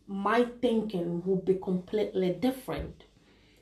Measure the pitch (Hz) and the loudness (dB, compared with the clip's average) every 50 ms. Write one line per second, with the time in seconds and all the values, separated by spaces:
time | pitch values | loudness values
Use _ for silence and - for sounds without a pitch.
0 | _ - 196 196 202 202 226 240 240 240 - - - 240 226 220 208 - - 175 | _ -8 -6 -2 0 2 4 4 4 2 0 -2 0 2 2 2 0 0 -2 -2
1 | 170 170 175 175 180 185 190 180 - 185 185 185 - 196 185 180 - - - 214 | -2 -2 -2 -2 0 0 0 0 2 2 0 0 2 -2 -2 -2 -2 -2 -2 -2
2 | 208 - - 190 185 180 180 - - 262 262 - - - 147 147 160 - - - | -2 0 0 0 0 0 0 2 0 0 0 0 -6 -8 -6 -6 -6 -8 -10 -16
3 | - _ _ _ _ _ _ _ _ _ _ _ | -20 _ _ _ _ _ _ _ _ _ _ _